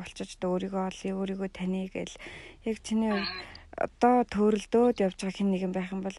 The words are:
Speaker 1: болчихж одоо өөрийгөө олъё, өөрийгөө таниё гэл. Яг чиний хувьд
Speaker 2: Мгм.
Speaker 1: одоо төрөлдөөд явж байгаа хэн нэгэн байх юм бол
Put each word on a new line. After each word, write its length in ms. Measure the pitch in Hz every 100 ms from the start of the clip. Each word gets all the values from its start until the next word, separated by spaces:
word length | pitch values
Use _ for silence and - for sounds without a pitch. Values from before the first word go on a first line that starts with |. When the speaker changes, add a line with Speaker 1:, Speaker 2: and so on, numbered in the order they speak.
| 180
Speaker 1:
болчихж 320 | - 196 -
одоо 120 | 185
өөрийгөө 300 | 180 190 190 190
олъё, 280 | - 190 190
өөрийгөө 320 | 196 190 190
таниё 400 | - 185 190 190
гэл. 240 | 185 175 - - - - -
Яг 160 | 226 214 -
чиний 240 | 220 220
хувьд 160 | 202 202
Speaker 2:
Мгм. 160 | - - - - -
Speaker 1:
одоо 380 | - - 240 247
төрөлдөөд 760 | 226 202 214 208 - 226 247 233
явж 180 | 190 -
байгаа 160 | 190
хэн 160 | 185 202
нэгэн 240 | 185 185
байх 160 | 185 185
юм 120 | 190
бол 120 | 190